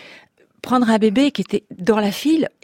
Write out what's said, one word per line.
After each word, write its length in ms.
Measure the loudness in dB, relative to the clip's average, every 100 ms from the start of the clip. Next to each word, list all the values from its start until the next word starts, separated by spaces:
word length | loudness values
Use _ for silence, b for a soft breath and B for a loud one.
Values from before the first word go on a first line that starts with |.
| B B B _ _ _
prendre 260 | -2 0 2
un 100 | 2
bébé 340 | 2 2 0
qui 100 | 0
était 220 | -4 -6 -6 -10
dans 220 | -2 0
la 140 | 0
file 360 | -2 -2 0 -2 _